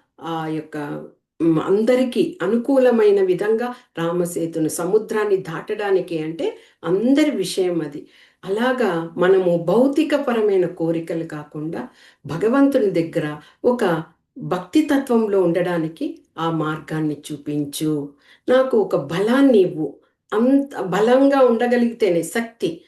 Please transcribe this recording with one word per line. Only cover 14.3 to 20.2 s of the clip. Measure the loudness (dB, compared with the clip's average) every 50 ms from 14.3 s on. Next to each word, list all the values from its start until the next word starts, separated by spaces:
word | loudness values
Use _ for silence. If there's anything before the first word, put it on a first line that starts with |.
| _ -14
భక్తి | -8 -6 -6 -6 -4 0 0 0
తత్వంలో | 2 2 2 0 0 2 2 2 2 2 2 2
ఉండడానికి | 2 2 2 0 0 -2 -2 -2 -4 -4 -6 -8 -8 -8 -10 -12 _ _ _ -6
ఆ | -4 -4
మార్గాన్ని | -2 -2 -4 -4 -6 -8 -8 -8 -6 -4 -4 -4 -4 -6 -10 -12
చూపించు, | -12 -10 -8 -6 -4 -4 -4 -6 -6 -4 -4 -2 -2 -4 -6 -8 -12 _ _ _ _ _ _ 2
నాకు | 2 4 4 2 2 0
ఒక | 0 0 -2
బలాన్ని | -2 -2 -2 -2 -2 0 2 4 4 4 6 6 6
ఇవ్వు. | 4 2 0 -4 -8 -8 -8 -14 _ _ _ _